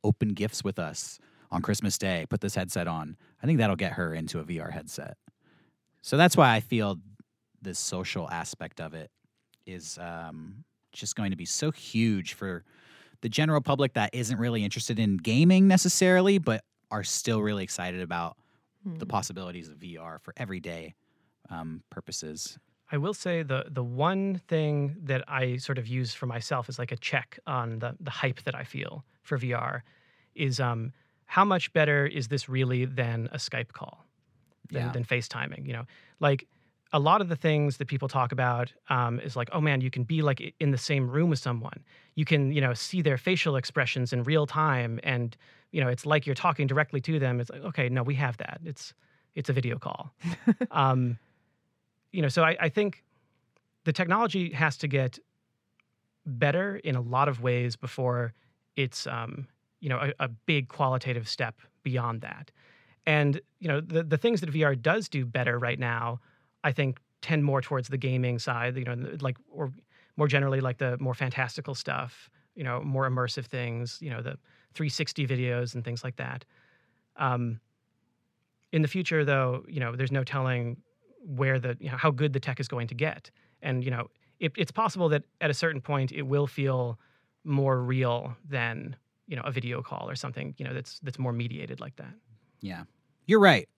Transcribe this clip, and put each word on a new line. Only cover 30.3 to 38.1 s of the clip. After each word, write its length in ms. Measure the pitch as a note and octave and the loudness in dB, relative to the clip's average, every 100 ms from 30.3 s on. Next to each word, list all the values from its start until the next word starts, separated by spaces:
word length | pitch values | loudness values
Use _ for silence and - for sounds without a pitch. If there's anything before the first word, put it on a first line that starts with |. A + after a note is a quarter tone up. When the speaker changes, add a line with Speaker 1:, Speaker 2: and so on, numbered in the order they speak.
Speaker 3:
is, 260 | - C#3 B2+ | -2 -2 0
um, 320 | B2 A#2 A2+ - _ _ | 0 0 -4 -10 _ _
how 200 | _ - | _ 4
much 280 | G3+ F#3 - | 6 4 2
better 340 | E3 D3+ C#3+ C#3 | 2 4 4 2
is 220 | D3 A2+ | -2 -4
this 200 | C#3 - | -4 -2
really 360 | C3 B2+ B2+ | 0 2 2
than 440 | B2+ C3 A#2 A#2 A2+ | -2 -2 -2 -2 -4
a 60 | C3+ | -6
Skype 340 | - B2+ - | -6 -6 -8
call, 320 | - - - _ _ _ _ _ _ - | -10 -16 -16 _ _ _ _ _ _ -10
than, 120 | C3+ | -6
Speaker 1:
Yeah. 100 | A#2+ | -4
Speaker 3:
than 120 | A#2+ | -4
FaceTiming, 600 | A#2 B2 A2+ A#2+ C3+ - C#3 | -2 -2 -2 -6 -6 -6 -8
you 60 | |
know? 140 | A#2 B2 - - _ | -8 -10 -16 -20 _
Like, 260 | D3+ C3+ - _ _ _ _ | 2 2 -2 _ _ _ _
a 80 | D3+ | 2
lot 200 | D3 G3+ | 6 6
of 80 | F#3 | 4
the 80 | D#3+ | 0
things 420 | E3 D3+ D3 B2+ | 2 4 2 0
that 100 | C#3+ | -4
people 180 | C3+ | -4
talk 240 | C3+ | 0